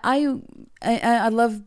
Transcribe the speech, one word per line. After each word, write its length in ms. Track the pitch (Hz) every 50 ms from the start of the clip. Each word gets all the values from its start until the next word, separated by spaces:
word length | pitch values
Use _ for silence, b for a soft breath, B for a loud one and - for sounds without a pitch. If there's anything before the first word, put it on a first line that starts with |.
| -
I, 320 | - 262 277 294 285 262 - - - - - - - - - -
I, 160 | 233 233 - - 233 233 233 202
I 40 | 226
love 300 | 220 226 233 233 214 208 208